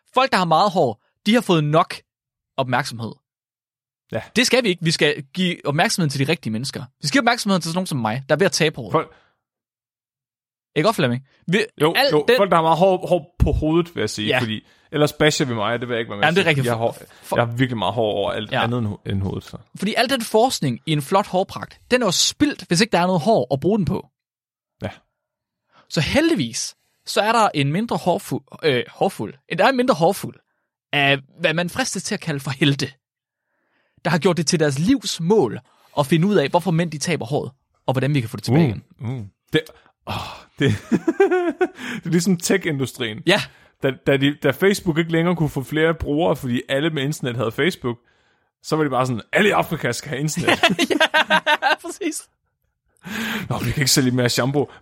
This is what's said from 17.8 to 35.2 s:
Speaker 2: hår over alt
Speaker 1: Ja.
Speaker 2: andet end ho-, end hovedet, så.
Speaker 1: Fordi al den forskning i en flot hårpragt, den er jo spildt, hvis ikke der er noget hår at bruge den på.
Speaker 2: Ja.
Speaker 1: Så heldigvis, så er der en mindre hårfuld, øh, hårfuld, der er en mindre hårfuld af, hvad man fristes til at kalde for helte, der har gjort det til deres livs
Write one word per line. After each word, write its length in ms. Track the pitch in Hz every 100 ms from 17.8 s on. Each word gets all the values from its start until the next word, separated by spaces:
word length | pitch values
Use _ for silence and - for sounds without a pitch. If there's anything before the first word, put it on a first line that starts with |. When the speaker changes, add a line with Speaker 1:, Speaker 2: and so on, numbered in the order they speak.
| 92
Speaker 2:
hår 180 | 113 107
over 180 | 101 92
alt 200 | 104 107
Speaker 1:
Ja. 120 | 127
Speaker 2:
andet 140 | 110 123
end 100 | 107
ho-, 140 | - 113
end 100 | 101
hovedet, 220 | 95 98
så. 140 | - - _
Speaker 1:
Fordi 180 | - 196 226
al 120 | 254
den 120 | 262
forskning 580 | 220 220 254 - 139 117
i 60 | -
en 100 | 151
flot 260 | 135 196 -
hårpragt, 540 | 185 196 - - - -
den 100 | 247
er 40 |
jo 60 | 208
spildt, 520 | - - - 294 - -
hvis 140 | 175
ikke 100 | 226
der 80 | 170
er 60 |
noget 160 | 180 180
hår 320 | 196 190 -
at 60 | 139
bruge 180 | 170 220
den 80 |
på. 220 | 156 - - _ _ _ _ _ _ _
Speaker 2:
Ja. 80 | - - _ _ _ _ _ _ _ _ _
Speaker 1:
Så 120 | 170
heldigvis, 720 | - 233 330 247 117 - - _ _ _
så 160 | - 220
er 100 | 208
der 180 | 233 202
en 180 | 147 139
mindre 260 | 175 233 196
hårfuld, 460 | 180 - - 135 _ -
øh, 200 | 160 123 -
hårfuld, 440 | - 185 - 101 - - -
der 80 |
er 40 | 233
en 80 | 254
mindre 160 | 254
hårfuld 400 | 151 170 196 120 - _ _ _ _ -
af, 240 | 143 139 139 135 -
hvad 140 | 165
man 160 | 165 175
fristes 340 | - 254 190
til 100 | -
at 60 | 208
kalde 180 | 165 139
for 120 | 143
helte, 400 | 131 143 139 139 - _ _ _ _ _ _ _ _ _ _
der 60 | -
har 60 | 165
gjort 200 | 190 170
det 100 | -
til 120 | 160
deres 200 | 147 135
livs 420 | 185 277 - -